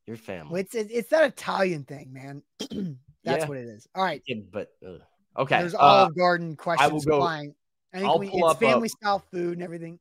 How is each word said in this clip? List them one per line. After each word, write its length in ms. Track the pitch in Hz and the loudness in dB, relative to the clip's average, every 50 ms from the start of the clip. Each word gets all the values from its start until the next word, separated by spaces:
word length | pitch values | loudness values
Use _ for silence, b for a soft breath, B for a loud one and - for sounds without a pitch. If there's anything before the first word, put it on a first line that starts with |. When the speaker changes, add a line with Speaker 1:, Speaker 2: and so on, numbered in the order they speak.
| _ | _
Speaker 1:
your 120 | - 113 | -16 -16
family. 340 | 110 - - 98 87 151 147 | -14 -12 -12 -12 -12 -10 -8
Speaker 2:
Well, 100 | 170 185 | -6 -6
it's, 140 | 196 - - | -6 -6 -6
it's 340 | 233 214 208 226 240 214 - | -8 -8 -4 -4 -6 -2 0
that 140 | 302 320 311 | 2 2 2
Italian 600 | 269 - - - - 185 190 196 185 170 151 135 | 2 0 -6 -8 -4 0 0 0 0 0 -4 -8
thing, 260 | - 147 139 143 131 | -12 -16 -16 -16 -16
man. 320 | 127 135 131 139 139 143 - _ | -16 -16 -14 -14 -16 -16 -18 _
<clears throat> 80 | _ _ | _ _
That's 840 | 226 - - - 196 170 139 127 _ _ _ _ _ 165 170 160 160 | -10 -10 -8 -8 -8 -8 -8 -12 _ _ _ _ _ -2 -2 -2 -2
Speaker 1:
Yeah. 40 | |
Speaker 2:
what 100 | 147 143 | -4 -6
it 100 | 131 120 117 | -10 -10 -14
is. 180 | 110 107 _ _ _ | -16 -18 _ _ _
All 80 | 190 190 | -2 -2
right. 180 | 185 156 135 _ | -2 -2 -6 _
Speaker 1:
Yeah, 80 | - 123 110 101 92 | -8 -8 -8 -8 -10
but, 220 | 92 104 87 - _ _ - | -10 -10 -10 -10 _ _ -18
uh, 120 | 90 90 78 - _ _ _ _ _ _ - 135 | -18 -18 -18 -20 _ _ _ _ _ _ -4 0
okay. 160 | 135 143 120 | 2 2 2
Speaker 2:
There's 160 | 175 175 160 | 2 0 2
Speaker 1:
Uh, 20 | - | 6
Speaker 2:
Olive 380 | 139 143 139 135 135 170 156 | 8 8 10 8 6 4 4
Garden 400 | 175 180 180 175 170 170 165 156 - | 2 2 2 2 2 -2 -8 -10 -8
Speaker 1:
I 20 | |
Speaker 2:
questions 440 | - 180 170 151 143 151 160 156 139 | -4 -2 2 4 4 4 2 0 0
Speaker 1:
will 60 | 151 151 | 2 2
go, 60 | 143 | 2
Speaker 2:
flying. 360 | 170 170 160 151 147 147 - _ _ _ _ _ _ _ | 2 0 -2 -6 -10 -14 -16 _ _ _ _ _ _ _
I 60 | - | -8
think 100 | 185 196 214 | -4 0 2
Speaker 1:
I'll 100 | - 165 | 2 2
Speaker 2:
we, 100 | 196 196 | 0 -2
Speaker 1:
pull 160 | 190 185 175 | -2 2 4
Speaker 2:
it's 60 | 160 156 | 4 4
Speaker 1:
up 60 | 156 | 4
Speaker 2:
family 260 | 233 226 262 240 233 | 4 4 4 2 2
Speaker 1:
a 40 | 220 | -2
Speaker 2:
style 340 | - _ 214 208 202 190 - _ | -8 _ -4 -2 -2 -2 -4 _
food 220 | - 180 175 175 175 | -8 -6 -6 -6 -6
and 100 | 175 175 | -8 -10
everything. 340 | 165 170 170 165 165 170 175 | -10 -12 -12 -12 -14 -16 -18